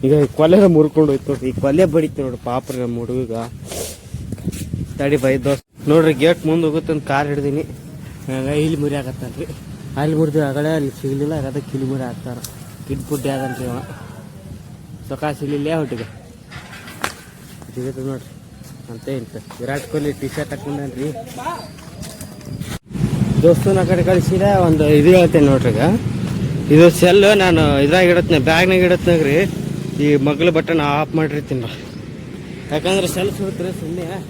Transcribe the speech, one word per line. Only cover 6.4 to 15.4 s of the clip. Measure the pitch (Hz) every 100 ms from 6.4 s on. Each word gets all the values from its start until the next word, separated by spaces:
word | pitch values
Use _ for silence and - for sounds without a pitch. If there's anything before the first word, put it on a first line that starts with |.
| 156
ಮುಂದೆ | 165 160
ಹೋಗುತ್ತೆ | 156 151 156
ಅಂತ | 143
ಕಾರ್ | 139 147
ಹಿಡ್ದೀನಿ. | 143 143 143 - - - - - - -
ಹಂಗ | 131 131 151 156
ಇಲ್ಲಿ | 160
ಮುರಿ | 147 143
ಆಗತ್ತಲ್ರಿ. | 127 131 - - 160 - - - - -
ಅಲ್ಲಿ | 151 156
ಮುರಿದು | 160 147 143
ಆಗಲೇ | 135 151 160
ಅಲ್ಲಿ | 139 -
ಸಿಗ್ಲಿಲ್ಲ, | 135 135 147 160 135
ಅದಕ್ಕೆ | 135 135 131
ಇಲ್ಲಿ | 131
ಮುರಿ | 135 123
ಹಾಕ್ತಾರ. | 117 127 120 - - - - -
ಕಿಡ್ | 139 131
ಪುಡ್ಡಿ | 147 131 139
ಆಗನ್ರಿ | 131 123 127
ಅವ. | 120 139 - - - - - - - - - - - -
ಸೊಕ | 135 151 143